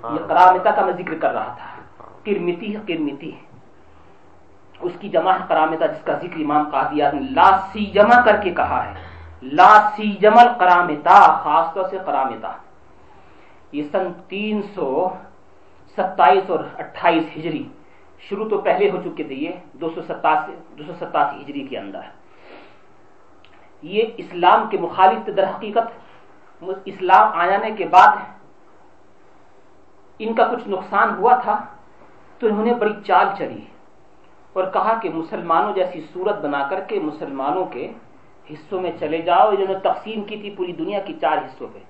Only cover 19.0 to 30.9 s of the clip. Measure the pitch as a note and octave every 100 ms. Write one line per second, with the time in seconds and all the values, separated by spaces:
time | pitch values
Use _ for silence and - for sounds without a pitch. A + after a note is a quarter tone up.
19 | D#3 - D3+ C3+ E3 - - C3 E3 E3+
20 | E3 D#3+ D#3 D3+ G3 - - - D3+ E3+
21 | E3+ D3+ C#3+ - C#3+ C#3 B2+ G#2+ G2 E2
22 | C2+ - - - - - - - - -
23 | - - - - - - - - D#3 G3+
24 | A3 - E3+ F3+ F3+ A3 - F#3 E3+ -
25 | F#3+ A3 - F3+ G3 - A3 - - -
26 | - - - - - - F3+ F#3+ G3 F#3
27 | F3+ G3 - E3 F3 G3+ A3 G3+ D#3+ F3+
28 | - - - - - - - - - -
29 | - - - - - - - - - -
30 | - - A3 A3+ A#3+ A#3 G3+ F#3 -